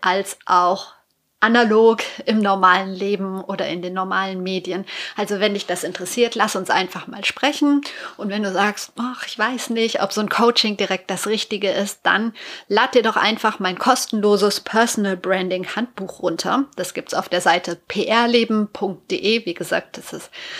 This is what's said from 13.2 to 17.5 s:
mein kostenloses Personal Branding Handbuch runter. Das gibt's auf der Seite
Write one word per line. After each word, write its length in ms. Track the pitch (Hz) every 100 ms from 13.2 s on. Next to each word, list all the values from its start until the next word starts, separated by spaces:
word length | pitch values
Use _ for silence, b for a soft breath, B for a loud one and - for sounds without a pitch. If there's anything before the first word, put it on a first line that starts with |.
| 208 220 220 -
mein 200 | 185 180
kostenloses 840 | 247 262 - 214 208 208 202 -
Personal 580 | - 220 233 - 196 185
Branding 480 | 185 190 185 185 175
Handbuch 560 | - 240 - 190 -
runter. 420 | 180 165 180 190 277 -
Das 180 | 180
gibt's 180 | - -
auf 160 | - -
der 140 | 180
Seite 340 | 175